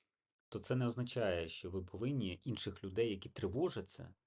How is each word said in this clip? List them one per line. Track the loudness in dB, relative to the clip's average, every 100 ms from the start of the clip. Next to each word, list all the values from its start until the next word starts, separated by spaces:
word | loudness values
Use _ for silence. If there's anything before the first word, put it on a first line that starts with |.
| _ _ _ _ _
то | -6
це | 0 2
не | 2
означає, | 2 0 2 4 4 0
що | -2 -4
ви | -4
повинні | -4 -2 0 2 0 -2
інших | -2 0 -2 -2
людей, | -2 2 2
які | 0 -6
тривожаться, | -2 0 2 0 0 -6 -8 -10 -14